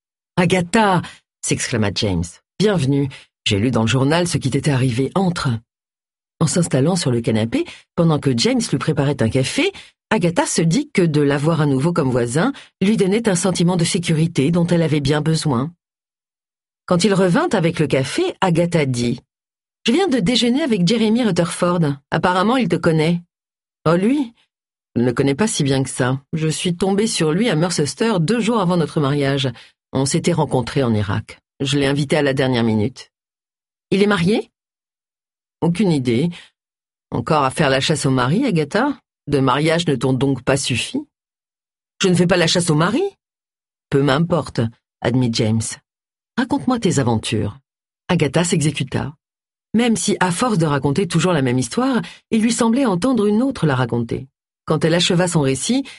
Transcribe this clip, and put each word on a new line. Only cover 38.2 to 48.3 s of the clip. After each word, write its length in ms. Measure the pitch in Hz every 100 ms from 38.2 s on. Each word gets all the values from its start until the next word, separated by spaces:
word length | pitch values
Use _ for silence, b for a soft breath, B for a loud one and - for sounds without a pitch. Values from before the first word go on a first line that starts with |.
| 123 180
Agatha ? 560 | 277 170 143 196 285 269 _ _ -
De 100 | 143
mariage 480 | 131 131 160 160 170
ne 100 | 131
t'ont 160 | 131
donc 300 | 131 139 135
pas 160 | - 135
suffi ? » « 420 | - 120 - 277 302 _ _ _ _ _ _ _ _ _
Je 60 | 190
ne 60 |
fais 120 | 175 175
pas 100 | 185
la 100 | 160
chasse 220 | 180 170
au 60 |
mari ? » « 260 | 151 175 240 403 - _ _ _ _ _ _ _
Peu 140 | 139
m'importe, » 580 | 143 135 170 175 - - 113 B _ _
admit 300 | 123 127 123
James. « 300 | 117 110 113 - - _ _ _ _ _ -
Raconte-moi 420 | 262 285 277 247
tes 200 | 196 135
aventures. » 600 | 123 113 - 113 104 - _ _ _ _ -
Agatha 360 | 170 147